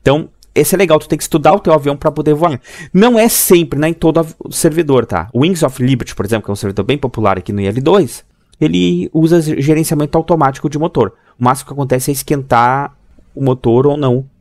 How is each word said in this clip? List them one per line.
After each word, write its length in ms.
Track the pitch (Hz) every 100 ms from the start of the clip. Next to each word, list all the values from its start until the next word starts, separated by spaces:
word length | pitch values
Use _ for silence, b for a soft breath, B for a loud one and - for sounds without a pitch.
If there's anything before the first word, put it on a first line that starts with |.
Então, 280 | - 147 160 _ _
esse 200 | - 151
é 40 | 180
legal, 200 | 190 156
tu 80 | -
tem 100 | 156
que 60 |
estudar 300 | - 165 147
o 80 | 196
teu 120 | 190
avião 240 | 156 143 147
pra 140 | 156
poder 240 | 147 151
voar. 260 | 147 170 135 B B 156
Não 260 | 180 226 233
é 100 | 226
sempre, 500 | - - 180 160 139
não 80 | 156
é 40 |
em 40 |
todo 240 | 165 165 156
av-, 160 | 160 - -
servidor, 560 | - 165 151 156 131 113
tá? 220 | 92 92
O 100 | 120
Wings 200 | 156 180
of 180 | - -
Liberty, 340 | 123 135 -
por 100 | -
exemplo, 220 | 98 110 -
que 40 |
é 40 |
um 20 | 101
servidor 280 | 101 98
bem 140 | 98 147
popular 400 | 127 - 107 95
aqui 140 | -
no 80 | 101
I 60 | 98
L 140 | 110
dois, 440 | 139 196 139 - _ _ _ _
ele 480 | 156 175 180 175 -
usa 280 | 165 160 175
ge-, 200 | 151 -
gerenciamento 560 | 139 156 160 151 147 160
automático 500 | 160 170 139 135 -
de 100 | 147
motor. 340 | 165 143 104 b b b
O 60 |
máximo 240 | 123 135 -
que 40 |
acontece 360 | 139 135 127 131
é 20 |
esquentar 840 | 139 - 147 135 120 120 131 143 _ _ - _
o 100 | -
motor 420 | 135 127 123 117 139
ou 100 | 143
não. 300 | 139 123 135 _